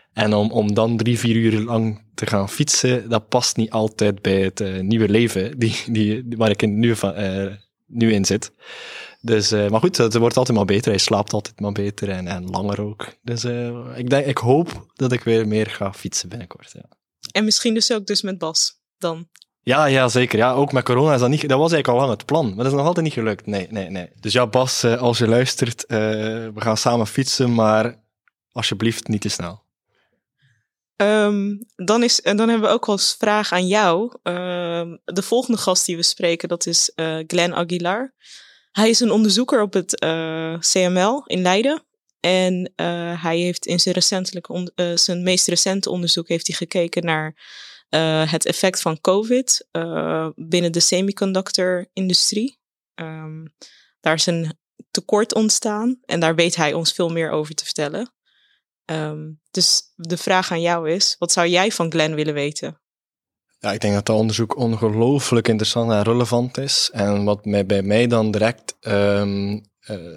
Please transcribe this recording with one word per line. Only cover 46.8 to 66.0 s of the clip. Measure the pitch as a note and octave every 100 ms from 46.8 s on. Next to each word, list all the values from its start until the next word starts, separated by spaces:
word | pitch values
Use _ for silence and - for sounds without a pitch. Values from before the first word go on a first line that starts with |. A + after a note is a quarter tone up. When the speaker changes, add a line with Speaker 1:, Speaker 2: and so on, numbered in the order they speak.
| E3+ F3+ E3+
Speaker 2:
naar, | D#3 D#3 - - - - - _
eh, | D#3 D#3+ D#3 D#3
het | D#3+ -
effect | - F#3+ F3+
van | E3+ D#3+
covid, | - F#3+ A3+ B3 B3+ - -
eh, | E3+ E3 D#3+ D#3+ D#3+ D#3+ -
binnen | E3 F3 E3+
de | E3+
semiconductor-industrie. | - F#3 G3 G3 F#3+ F#3+ F#3+ - F#3 F3+ F#3+ - F#3 F3 - G#3 C4 - _ _ _ -
Ehm, | D#3+ D#3 D#3 D#3 D#3 _ - _ _ _
daar | D#3+
is | D#3+ F3+
een | E3+ D#3+ - _ - -
tekort | - - G#3 A3+
ontstaan | - G#3+ - A3 G#3 A#3+ B3+ -
en | E3+
daar | D#3+ D#3+
weet | E3+ E3
hij | D3+
ons | D#3+ D#3+
veel | - E3+
meer | E3 D#3+
over | D#3 D3+ D#3+
te | -
vertellen. | - D3 E3 B3 _ _ _ _ _ _ _ -
Ehm, | D#3 D3+ D3+ D#3 D3+ _
dus | F#3 F3 - - -
de | E3 F3
vraag | - F#3 -
aan | E3+
jou | E3+ E3+ D#3
is: | F#3 - -
wat | E3+
zou | - E3+
jij | F3+ G#3
van | - E3
Glenn | D#3+ D#3 D3+
willen | D3+
weten? | D3 D3 D3+ D#3+ - _ _ _ _ _ _ _ _
Speaker 1:
Ja, | G#2
ik | G#2+
denk | G#2
dat | G2+ G2+
dat | A2
onderzoek | A2 G#2+ A2 -
ongelooflijk | A#2 A2 A2 A2 A#2+ C#3+ - A#2 A2+
interessant | A2 G#2+ A#2 A#2
en | G#2+